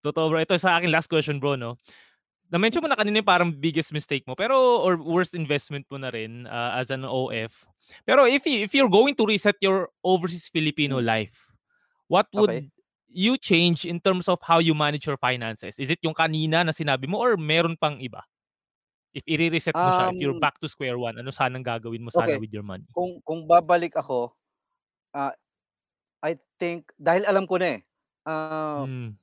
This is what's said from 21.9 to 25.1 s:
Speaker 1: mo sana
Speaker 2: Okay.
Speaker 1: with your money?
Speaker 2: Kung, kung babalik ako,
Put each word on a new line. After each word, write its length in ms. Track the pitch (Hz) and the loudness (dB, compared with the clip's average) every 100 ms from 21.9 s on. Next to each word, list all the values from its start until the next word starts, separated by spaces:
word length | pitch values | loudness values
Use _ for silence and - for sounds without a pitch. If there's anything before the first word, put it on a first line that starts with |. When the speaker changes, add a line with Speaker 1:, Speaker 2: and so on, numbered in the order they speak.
| 113 | -10
Speaker 1:
mo 60 | 117 | 0
sana 200 | 170 - | 0 2
Speaker 2:
Okay. 60 | 139 | -2
Speaker 1:
with 120 | 107 | -6
your 100 | 104 104 | -10 -10
money? 200 | 95 - | -12 -10
Speaker 2:
Kung, 260 | - 180 175 | -8 -8 -8
kung 220 | - 165 160 | -10 -8 4
babalik 500 | 170 165 175 170 160 | 4 6 0 0 -6
ako, 360 | 143 127 120 _ _ _ _ _ _ _ _ | -4 -4 -4 _ _ _ _ _ _ _ _